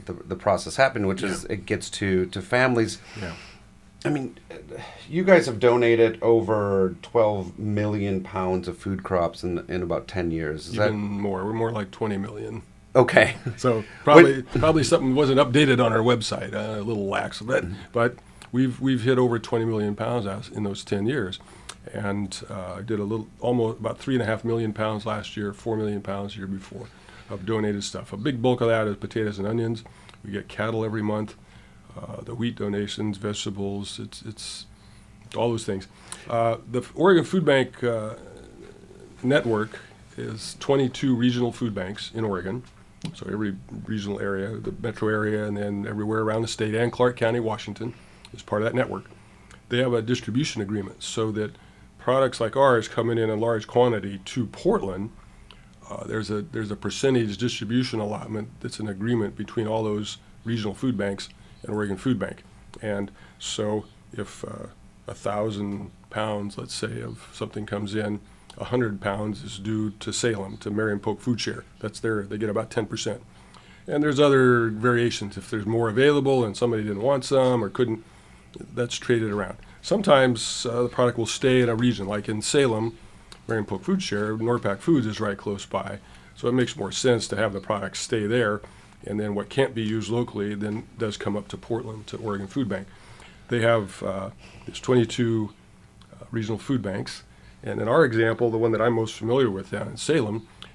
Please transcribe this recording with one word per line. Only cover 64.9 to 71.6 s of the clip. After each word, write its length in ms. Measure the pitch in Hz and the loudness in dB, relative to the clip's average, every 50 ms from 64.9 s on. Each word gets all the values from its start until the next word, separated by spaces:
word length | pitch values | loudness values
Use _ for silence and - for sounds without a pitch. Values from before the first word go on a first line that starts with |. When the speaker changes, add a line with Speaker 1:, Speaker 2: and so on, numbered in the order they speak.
| - - - | -20 -16 -14
Speaker 2:
a 60 | - - | -14 -12
thousand 800 | - - 101 104 104 107 113 104 101 104 101 101 101 98 - - - - - | -6 -4 -2 -2 0 -2 -2 -2 -4 -4 -4 -6 -6 -8 -12 -14 -20 -18 -8
pounds, 480 | - 107 107 107 104 104 101 101 - | -4 -4 -2 -2 -2 -4 -6 -8 -8
let's 160 | 113 127 123 - | -10 -12 -10 -8
say, 280 | - - 110 117 117 | -6 -6 -6 -6 -8
of 280 | 117 117 113 - - - | -10 -10 -12 -14 -16 -18
something 340 | - - 110 110 - 113 107 | -10 -10 -10 -8 -8 -8 -8
comes 300 | - 104 104 104 98 104 | -6 -6 -6 -4 -4 -4
in, 240 | 107 104 104 104 101 - - - - - - - | -4 -2 -2 -4 -6 -8 -14 -20 -20 -20 -20 -12
a 80 | - 104 | -12 -6
hundred 340 | - 120 127 123 107 101 98 | -2 0 0 0 0 -2 -2
pounds 440 | - 104 98 104 107 107 104 - - | -2 -2 -2 -2 -2 -4 -6 -6 -10
is 160 | 101 107 98 | -12 -12 -8
due 320 | 98 107 110 107 107 107 | -4 -2 -2 -2 -2 -2
to 200 | 104 - - 107 | -4 -6 -8 -6
Salem, 460 | 101 - - 120 110 98 98 98 107 | -4 0 0 0 0 -2 -4 -8 -10
to 120 | - - 107 | -10 -8 -4
Marion 300 | 101 107 110 107 101 98 | -2 -2 0 0 -2 -2
Polk 220 | - 110 101 - | -2 -4 -4 -2
Food 180 | - 123 120 104 | -2 -2 -2 -2
Share. 240 | - 113 104 - | -2 -6 -6 -8